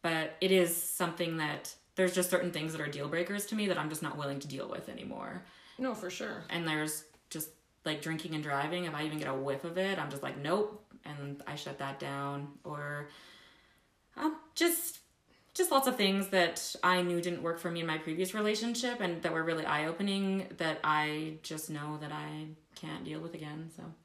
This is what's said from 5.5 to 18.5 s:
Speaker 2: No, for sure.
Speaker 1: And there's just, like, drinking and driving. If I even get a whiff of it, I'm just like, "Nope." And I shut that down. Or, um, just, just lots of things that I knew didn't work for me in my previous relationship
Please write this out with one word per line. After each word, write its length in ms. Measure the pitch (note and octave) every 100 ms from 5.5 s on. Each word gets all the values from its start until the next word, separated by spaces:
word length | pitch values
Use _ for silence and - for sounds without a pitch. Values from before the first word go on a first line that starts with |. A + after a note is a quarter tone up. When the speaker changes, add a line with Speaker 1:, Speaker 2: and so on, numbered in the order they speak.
| - - -
Speaker 2:
No, 160 | B3+
for 160 | G#3+ F3+
sure. 320 | - D#3+ - E3
Speaker 1:
And 160 | E3+ E3
there's 380 | D#3 D3+ D3+ - - _
just, 200 | D#3+ - - _ _
like, 160 | D#3+ D3+
drinking 320 | D#3+ D#3+ D#3+
and 80 | D#3
driving. 440 | D3 C#3 D3 F3+ E3+
If 80 |
I 100 | D3+
even 140 | D#3 D3+
get 100 | C#3+
a 60 |
whiff 280 | C3+ C#3 C#3
of 120 | E3+ F3
it, 200 | G3 F#3
I'm 120 | C#3+
just 120 | C#3+
like, 160 | C#3 C#3
"Nope." 460 | D3 F#3+ G#3 G#3 - -
And 380 | - D3 C#3+ C#3+ -
I 80 | D3
shut 220 | - C#3
that 220 | C#3 C3+
down. 480 | C#3+ C#3 C#3 C#3+ C#3+ -
Or, 440 | D3 D3 D3 D3 D3 - - - - - _ _ _ _ _ -
um, 200 | D#4 D#4 -
just, 460 | - E4+ E4 - - _ _ _ _ _
just 160 | - F4
lots 160 | C#4 C4
of 80 | -
things 320 | G3 G3 F#3+
that 460 | F#3 E3+ - - -
I 200 | F3+ F3+
knew 180 | F3 F3
didn't 220 | F3 E3+
work 160 | E3 E3+
for 120 | F3
me 100 | E3+
in 60 | E3+
my 120 | D#3
previous 340 | D#3+ D#3+ F#3
relationship 680 | G#3+ G#3+